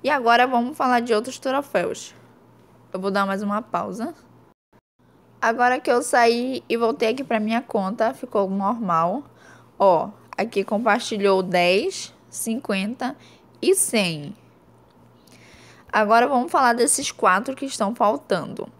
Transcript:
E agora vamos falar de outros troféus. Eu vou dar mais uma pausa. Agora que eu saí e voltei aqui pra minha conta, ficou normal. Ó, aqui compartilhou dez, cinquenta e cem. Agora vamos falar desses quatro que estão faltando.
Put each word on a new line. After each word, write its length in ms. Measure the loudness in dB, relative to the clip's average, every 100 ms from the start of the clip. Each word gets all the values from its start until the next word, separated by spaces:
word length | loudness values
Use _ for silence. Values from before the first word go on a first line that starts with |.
E 60 | 0
agora 360 | 0 4 4 4
vamos 300 | 2 -2 -2
falar 240 | 0 0
de 140 | 2
outros 260 | -2 -2 -8
troféus. 720 | -4 -4 -2 -2 -2 -6 -14 -20 -20 _ -20 _ _ _ _
Eu 80 | -6
vou 100 | -2
dar 160 | 0 0
mais 160 | -2
uma 200 | -2 -4
pausa. 520 | -4 -6 -6 -8 -10 -10 -20 -20 _ _ _ _ _ _ _ _ _ _
Agora 380 | -2 2 2 2
que 100 | 2
eu 120 | 0
saí 600 | 2 4 4 2 -2 -6 -4
e 80 | 0
voltei 340 | 0 0 -2
aqui 140 | -2
pra 160 | -4 -2
minha 220 | 0 -4
conta, 520 | -2 -4 -4 -2 -2
ficou 360 | -2 -4 -2 -2
normal. 760 | 0 -2 -2 0 0 0 -2 -10 -20 -20 -20 -20 _
Ó, 300 | 4 4 -2 -12 -14 -6
aqui 260 | -4 -4
compartilhou 760 | -2 -2 2 0 -2 -2 2 2
dez, 720 | 2 2 2 2 0 -8 -14 -20 _
cinquenta 840 | -10 -6 -6 -4 -4 -4 -6 -8 -8 -20 -20 _ _
e 120 | 0 2
cem. 600 | 2 0 0 -4 -10 -16 _ _ _ _ _ _ _ _ _ -20 -20 -20 -20 -20 -4
Agora 360 | 0 4 4 4
vamos 240 | 2 0
falar 220 | 2 2
desses 380 | 4 2 0 -4
quatro 440 | 2 4 4 0 -8
que 100 | -8
estão 280 | -4 -4
faltando. 720 | 2 0 0 -2 -4 -4 -10 -12